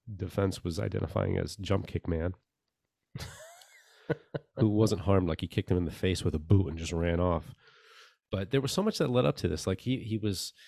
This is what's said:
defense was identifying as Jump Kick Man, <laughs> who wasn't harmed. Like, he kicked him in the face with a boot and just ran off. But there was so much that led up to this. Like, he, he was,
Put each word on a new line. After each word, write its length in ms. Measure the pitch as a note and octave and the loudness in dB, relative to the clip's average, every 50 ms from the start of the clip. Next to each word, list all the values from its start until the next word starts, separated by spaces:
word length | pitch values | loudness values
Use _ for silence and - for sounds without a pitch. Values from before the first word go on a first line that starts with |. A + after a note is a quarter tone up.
| _ A#2 G#2+ | _ -12 -8
defense 480 | F2+ G2+ F#2 - - G2 G2 F2+ - - | -6 -6 -4 0 0 2 2 0 -2 -4
was 160 | F2+ E2 E2+ | -4 -2 -2
identifying 580 | G#2 G2+ - - - F#2 - G#2 G2 F#2+ F#2+ F#2+ | -2 -2 -2 -2 -2 -2 0 0 0 2 0 0
as 160 | E2+ - - | -2 -4 -6
Jump 320 | - G2 F2 G2 G2 F#2+ | -6 -2 0 0 0 0
Kick 220 | - - - - - | -2 -6 -4 -2 -2
Man, 260 | E2+ D#2+ D#2+ F2+ F2 - _ _ _ _ _ _ _ _ _ _ _ _ _ _ - | -2 0 -2 -2 -4 -8 _ _ _ _ _ _ _ _ _ _ _ _ _ _ -14
<laughs> 40 | - - - - - D#5 E5 - - - - - - - _ _ - - - D#3 - - _ - D3 - _ - | -14 -14 -14 -16 -18 -20 -20 -20 -20 -20 -20 -20 -20 -20 _ _ -10 -6 -6 -6 -6 -8 _ -10 -10 -10 _ 0
who 120 | - A#2 G#2+ | 2 4 4
wasn't 340 | G#2 G#2+ A2 G#2+ G#2+ F2+ | 4 4 4 4 2 0
harmed. 260 | - G2+ G2+ F#2+ F#2 E2 | 2 4 4 4 4 2
Like, 120 | D#2+ - | 0 -2
he 60 | - | -4
kicked 240 | E2 - - F#2+ - | -4 -4 -2 0 0
him 60 | - | 2
in 80 | F2+ F2 | 0 0
the 60 | D#2+ | -2
face 340 | - - - F#2 F#2 - - | -4 -2 0 0 0 0 0
with 100 | F2+ D2+ | -2 -2
a 40 | D#2 | 0
boot 260 | D2+ - G#2 F#2+ F#2 - | 4 6 6 6 6 4
and 100 | D#2 D#2+ | -2 -6
just 140 | E2 - | -6 -4
ran 280 | F2 E2 E2+ E2+ E2+ E2+ | -2 0 0 2 2 2
off. 340 | F2 F2+ E2+ D#2 - - - - _ - - - - - - - - - _ _ _ _ | 2 2 2 0 -2 -6 -16 -20 _ -20 -20 -20 -20 -20 -20 -20 -20 -20 _ _ _ _
But 180 | - F#2+ G2 F#2 | -6 -6 -4 -2
there 100 | - C#3 | -2 -2
was 120 | C3 C3 | 0 -2
so 100 | - - | -2 -2
much 160 | G3 A3 - - | -2 -2 0 0
that 120 | - - | 0 0
led 140 | B2 B2 B2+ | 2 2 2
up 120 | C#3+ D3 | 2 0
to 120 | - - F2 | 0 -2 -2
this. 180 | E2 D#2 - | -2 -2 -2
Like, 140 | F#2+ F#2+ - | -4 -4 -2
he, 180 | - - C3 B2 | -2 -4 -4 -4
he 200 | - A2 A2 G#2+ | -4 -4 -4 -2
was, 340 | G#2 G#2+ G2 - - - - - - | -2 -2 -2 -4 -6 -10 -12 -16 -20